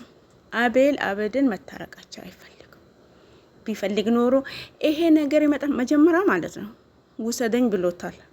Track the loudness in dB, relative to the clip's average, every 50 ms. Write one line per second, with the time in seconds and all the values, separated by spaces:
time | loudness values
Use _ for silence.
0 | -20 -20 -20 _ _ _ _ _ _ -10 -4 -2 -2 0 2 4 4 4 2 0
1 | -2 -4 -4 -4 -4 -4 -2 0 0 0 0 -2 -8 -14 -16 -16 -16 -16 -18 -20
2 | -20 -20 -20 -20 -20 -20 -20 -20 -20 -20 -20 -20 -20 -20 -20 -20 _ _ _ _
3 | _ _ _ _ _ _ -20 -20 _ _ _ _ -10 -10 -8 -6 -4 -4 -2 -2
4 | 0 0 2 2 2 2 2 0 0 -2 -12 -16 -18 -18 _ -4 -2 -2 0 2
5 | 2 4 4 4 4 2 2 2 2 2 2 0 -2 -4 -2 -2 0 0 4 4
6 | 6 6 4 4 2 2 0 0 -2 -6 -10 -12 -14 -14 -16 _ _ _ _ _
7 | _ _ _ -10 -8 -6 -4 -2 -2 0 0 2 2 2 0 0 -2 -2 -4 -4
8 | -10 -14 -14 -16 -20 _